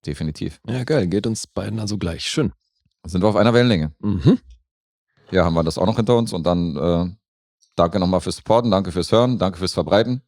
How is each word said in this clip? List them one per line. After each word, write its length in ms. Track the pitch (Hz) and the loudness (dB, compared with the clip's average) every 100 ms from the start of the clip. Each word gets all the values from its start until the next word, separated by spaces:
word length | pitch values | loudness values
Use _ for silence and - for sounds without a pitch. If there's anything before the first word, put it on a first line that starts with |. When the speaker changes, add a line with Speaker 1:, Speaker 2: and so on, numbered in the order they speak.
Speaker 1:
Definitiv. 560 | - 73 78 76 - - - | -10 -6 -8 -6 -10 -10 -8
Speaker 2:
Ja, 160 | 127 | -8
geil, 220 | 123 151 95 | -2 0 0
geht 200 | 98 113 | -2 -2
uns 200 | 110 - | -6 -6
beiden 320 | - 101 110 | -8 -6 -6
also 180 | 107 104 | -6 -4
gleich. 280 | 87 85 - | -6 -6 -6
Schön. 240 | - 123 - _ _ _ _ - | -2 -2 -4 _ _ _ _ -6
Speaker 1:
Sind 160 | 90 | 0
wir 60 | 104 | 2
auf 80 | 104 | 4
einer 180 | 107 | 4
Wellenlänge. 380 | 117 123 92 76 - | 4 4 2 -2 -6
Speaker 2:
Mhm. 380 | 104 98 135 254 - - _ _ _ _ _ _ _ | -4 2 2 2 -2 -20 _ _ _ _ _ _ _
Speaker 1:
Ja, 140 | 92 | 2
haben 100 | 85 | 2
wir 80 | 82 | 2
das 160 | 80 - | 0 0
auch 80 | 92 | 0
noch 100 | 110 | 0
hinter 200 | 113 120 | 2 2
uns 160 | 113 | 2
und 120 | 92 | -2
dann, 300 | 82 87 87 71 | 0 0 -2 -2
äh, 300 | 85 85 87 98 _ _ _ _ _ - | 0 0 -2 -8 _ _ _ _ _ 0
danke 220 | 85 95 | 0 2
nochmal 200 | 90 92 | 0 0
fürs 140 | 90 - | -2 -8
Supporten, 340 | - 110 120 | 2 2 4
danke 200 | 98 92 | 0 0
fürs 200 | 85 85 | -4 2
Hören, 260 | 113 123 113 | 2 2 0
danke 200 | 92 82 | -2 -2
fürs 140 | 90 | -4
Verbreiten. 480 | - 76 98 117 127 | -4 2 2 2 -4